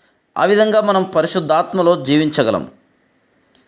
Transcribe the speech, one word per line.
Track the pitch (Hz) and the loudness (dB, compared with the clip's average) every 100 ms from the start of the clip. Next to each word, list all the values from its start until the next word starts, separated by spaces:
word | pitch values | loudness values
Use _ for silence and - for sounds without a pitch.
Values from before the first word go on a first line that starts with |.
| _ _ _ - | _ _ _ -4
ఆ | 170 | 0
విధంగా | 208 214 214 | 2 2 2
మనం | 208 190 | 0 0
పరిశుద్ధాత్మలో | 185 170 165 185 156 156 175 190 170 175 | 0 -2 -2 -2 0 0 0 0 0 0
జీవించగలం. | 135 147 156 151 113 92 - - _ _ _ _ _ _ _ _ | 2 0 2 0 0 -2 -6 -18 _ _ _ _ _ _ _ _